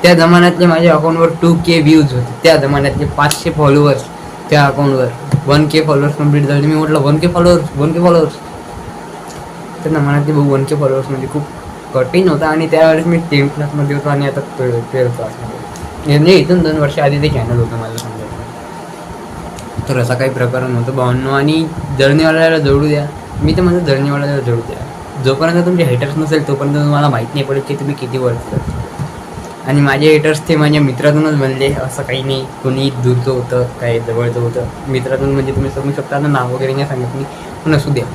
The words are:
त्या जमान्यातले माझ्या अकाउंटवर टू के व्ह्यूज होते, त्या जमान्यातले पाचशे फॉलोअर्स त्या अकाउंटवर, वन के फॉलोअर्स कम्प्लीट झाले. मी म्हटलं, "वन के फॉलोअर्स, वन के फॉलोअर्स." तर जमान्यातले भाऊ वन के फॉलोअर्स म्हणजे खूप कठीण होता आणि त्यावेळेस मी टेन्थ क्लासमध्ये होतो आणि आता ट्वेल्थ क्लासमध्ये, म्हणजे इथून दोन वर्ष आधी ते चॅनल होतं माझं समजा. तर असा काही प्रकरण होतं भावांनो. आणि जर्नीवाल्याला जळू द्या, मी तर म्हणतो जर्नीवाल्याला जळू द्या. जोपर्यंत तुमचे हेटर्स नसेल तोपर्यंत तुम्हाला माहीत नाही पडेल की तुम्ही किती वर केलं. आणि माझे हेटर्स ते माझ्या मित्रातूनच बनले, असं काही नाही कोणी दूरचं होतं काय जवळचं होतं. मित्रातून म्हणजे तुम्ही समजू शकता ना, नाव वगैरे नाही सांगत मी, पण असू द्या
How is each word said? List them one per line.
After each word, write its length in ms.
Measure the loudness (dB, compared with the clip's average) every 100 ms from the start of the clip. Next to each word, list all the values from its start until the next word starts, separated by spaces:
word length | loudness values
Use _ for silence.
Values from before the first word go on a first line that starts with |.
त्या 100 | 6
जमान्यातले 520 | 6 6 6 6 4 4
माझ्या 280 | 4 2
अकाउंटवर 360 | 2 2 2 2 2
टू 120 | 2
के 280 | 2 2 4
व्ह्यूज 320 | 6 6 4
होते, 200 | 0 -4 0
त्या 120 | 4 4
जमान्यातले 500 | 4 0 0 0 -4
पाचशे 460 | 0 0 0 -4
फॉलोअर्स 520 | 2 4 6 4 2 -2 -14 -16 -16 0
त्या 160 | 4 4
अकाउंटवर, 420 | 2 0 2 0 -4 -2 -2 2
वन 220 | 2 4
के 140 | 2
फॉलोअर्स 340 | 2 2 0 0
कम्प्लीट 320 | 2 2 2
झाले. 200 | 2 2
मी 80 | 2
म्हटलं, 240 | 2 2
"वन 180 | 2 2
के 100 | 2
फॉलोअर्स, 360 | 2 4 4 2 -2
वन 140 | 0
के 80 | 2
फॉलोअर्स." 340 | 4 4 2 -2 -16 -16 -14 -14 -14 -14 -16 -16 -16 -16 -16 -16 -16 -10 -4
तर 40 |
जमान्यातले 440 | 0 2 2 2
भाऊ 160 | 2 2
वन 140 | 2
के 120 | 0 0
फॉलोअर्स 340 | 0 0 -2
म्हणजे 180 | -6 -4
खूप 160 | -6 -6 -12 -14 -16 -6
कठीण 340 | -2 0 2 2
होता 180 | 2 0
आणि 200 | 0 2
त्यावेळेस 380 | 4 6 4 2
मी 120 | 0 2
टेन्थ 240 | 0 0 0
क्लासमध्ये 400 | -4 -2 -2 -2
होतो 140 | -2
आणि 180 | 0 -2
आता 120 | -4
ट्वेल्थ 520 | -8 -4 -2 -2 -4
क्लासमध्ये, 1300 | -2 0 -2 -8 -10 -12 -12 -12 -12 -12 -8 0 4
म्हणजे 160 | 6
इथून 280 | 6 6 2
दोन 160 | 2 2
वर्ष 220 | 0 2
आधी 220 | 0 2
ते 80 | 0
चॅनल 300 | 0 0 0
होतं 180 | 0 -4
माझं 200 | -8 -10
समजा. 220 | -10 -12 -12 -12 -12 -14 -14 -14 -14 -16 -14 -14 -14 -14 -12 -14 -12 -10 -4
तर 80 | -2
असा 160 | 0
काही 160 | 0 0
प्रकरण 460 | 0 -2 -2 -2 -2
होतं 200 | -2 0
भावांनो. 340 | 0 0 0
आणि 360 | 0 2 0 -2 -6 -8 2
जर्नीवाल्याला 580 | 4 4 4 4 4 2
जळू 300 | 2 2 2
द्या, 180 | 0 -2 -8 -12 -2
मी 120 | 0 2
तर 40 |
म्हणतो 240 | 2 2 2
जर्नीवाल्याला 560 | 0 0 -2 -2 -2
जळू 140 | -2 -2
द्या. 680 | -4 -10 -12 -12 -14 -4
जोपर्यंत 420 | 0 2 2 2 2
तुमचे 180 | 2
हेटर्स 340 | 2 0 -2 -2
नसेल 300 | 0 0 0
तोपर्यंत 280 | -2 0 0
तुम्हाला 340 | 2 2 2
माहीत 180 | 0 -2
नाही 120 | -4 -2
पडेल 160 | -2 -4
की 80 | -6
तुम्ही 200 | -4 -6
किती 220 | -6 -2
वर 160 | -2
केलं. 280 | -2 -4 -6 -6 -8 -10 -10 -10 -10 -16 -14 -14 -12 -2
आणि 140 | 2
माझे 300 | 2 4 6
हेटर्स 360 | 6 4 -2 0
ते 60 | 2
माझ्या 260 | 4 4
मित्रातूनच 580 | 2 2 2 2 2 2
बनले, 340 | 0 0 -2
असं 300 | -2 -6 -6
काही 200 | -6 -6
नाही 220 | -4 -4 -6 -6
कोणी 260 | -4 0 -2
दूरचं 420 | 0 0 0 0
होतं 320 | -2 -2 -2 -2 -4
काय 180 | -2 -2
जवळचं 400 | -2 -2 -2 -2
होतं. 260 | -2 -2 -6 -8 -4
मित्रातून 420 | -4 -2 -2 0
म्हणजे 220 | 0 -2
तुम्ही 200 | -2 -4
समजू 200 | -4 -4
शकता 280 | -4 -4 -4
ना, 80 | -2
नाव 260 | -2 -2
वगैरे 200 | -4 -4
नाही 120 | -4 -4
सांगत 300 | -4 -6 -6
मी, 80 | -10 -12 -16 -12 -6
पण 100 | -4
असू 140 | -2
द्या 160 | -4 -4